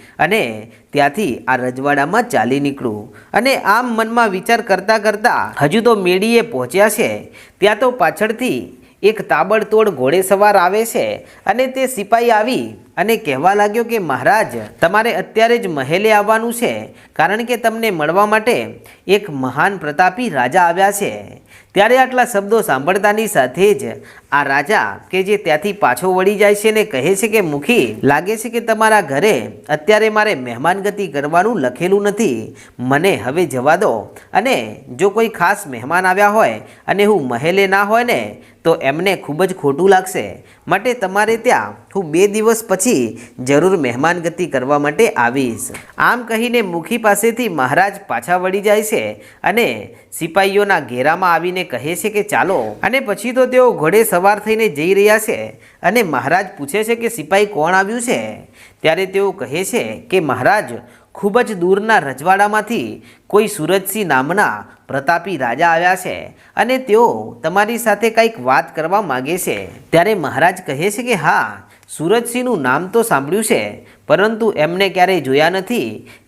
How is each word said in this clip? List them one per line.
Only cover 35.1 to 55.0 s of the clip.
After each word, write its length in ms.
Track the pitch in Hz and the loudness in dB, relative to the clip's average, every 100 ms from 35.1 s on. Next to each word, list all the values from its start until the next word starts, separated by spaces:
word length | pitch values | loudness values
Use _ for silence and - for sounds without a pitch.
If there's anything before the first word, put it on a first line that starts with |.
| 196 226 | 2 -2
ખાસ 400 | 226 175 202 156 | 0 0 0 -4
મહેમાન 380 | 120 123 170 185 | -12 -2 0 0
આવ્યા 240 | 185 208 | 2 2
હોય 320 | 214 180 110 - - - | 4 0 -2 -12 -16 -4
અને 180 | 175 208 | 0 2
હું 220 | 208 131 | 2 0
મહેલે 400 | 120 156 190 196 | -2 0 2 2
ના 160 | 196 | 2
હોય 200 | 202 226 | 2 0
ને, 380 | 240 170 107 - - _ | 0 -2 -4 -12 -20 _
તો 120 | 165 160 | 0 0
એમને 400 | 135 147 190 180 | 0 0 -2 -2
ખૂબ 280 | - 147 | -6 -4
જ 120 | 185 180 | -2 0
ખોટું 340 | 143 135 190 | -2 2 4
લાગશે. 540 | 190 185 170 104 82 - - - | 4 2 -6 -8 -12 -20 -20 -4
માટે 260 | 185 240 | -2 -2
તમારે 440 | 240 190 190 214 226 | -4 -2 0 0 0
ત્યાં 360 | 240 165 104 107 - 196 | 2 2 0 -10 -8 -6
હું 160 | 170 | -2
બે 160 | 160 202 | 2 2
દિવસ 360 | 208 220 226 - | 4 2 0 0
પછી 520 | 185 247 170 117 - - - | -2 2 2 0 -6 -18 -12
જરૂર 380 | 127 143 180 190 | 2 2 4 2
મહેમાનગતિ 680 | 131 120 151 175 165 165 175 | 0 0 -2 0 -4 -4 -4
કરવા 340 | 131 127 147 | -2 0 0
માટે 300 | 147 151 226 | 0 2 0
આવીશ." 600 | - 120 131 127 110 - - - - | 2 0 0 -2 -4 -10 -14 -18 0
આમ 260 | 160 233 | 0 0
કહીને 380 | 233 226 240 240 | -2 -4 0 0
મુખી 360 | 202 170 160 233 | -2 -4 -4 0
પાસેથી 520 | 226 202 233 233 240 | 2 2 2 0 -4
મહારાજ 460 | 160 127 143 196 185 - | 0 0 2 0 -2 -8
પાછા 300 | 120 - 180 | -8 -2 -2
વળી 240 | 185 190 | 0 -2
જાય 220 | 202 208 | 2 2
છે 280 | 208 185 110 107 - - | 2 -4 -4 -8 -18 -4
અને 520 | - 208 202 113 104 - _ | -2 0 0 -2 -10 -20 _
સિપાહીઓના 680 | - 165 170 196 196 202 185 | -10 -2 0 2 2 2 0
ઘેરામાં 540 | 123 123 135 170 185 | -2 -2 0 2 2
આવીને 300 | 165 175 180 | 2 0 -4
કહે 320 | 180 120 135 170 | -6 -6 -6 -4
છે 140 | 214 | -4
કે, 140 | 196 | -4
"ચાલો." 520 | 202 131 143 180 110 104 | -2 0 0 0 -2 -4
અને 160 | - 254 | -2 -2
પછી 320 | 285 294 240 | -2 -6 -4
તો 140 | 247 254 | 0 2
તેઓ 260 | 254 247 | 4 4
ઘોડે 320 | 175 151 202 | 2 2 2
સવાર 360 | 226 180 190 208 | 2 2 2 0
થઈને 280 | 208 220 220 | 0 0 0
જઈ 260 | 143 160 | 0 0
રહ્યા 260 | 196 | 4